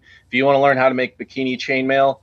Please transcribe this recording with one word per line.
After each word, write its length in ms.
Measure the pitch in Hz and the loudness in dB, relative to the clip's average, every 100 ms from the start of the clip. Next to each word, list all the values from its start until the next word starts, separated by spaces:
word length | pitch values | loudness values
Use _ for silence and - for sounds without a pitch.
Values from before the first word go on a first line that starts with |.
| _ - _ | _ -20 _
if 60 | |
you 120 | 123 135 | -2 2
wanna 160 | 139 | 2
learn 160 | 139 131 | 2 2
how 120 | 131 | 0
to 60 | 127 | 0
make 240 | 123 - | -4 -8
bikini 360 | 117 135 131 123 | -14 -8 -6 -6
chainmail, 600 | - 131 131 135 135 135 | -4 -4 0 0 0 -2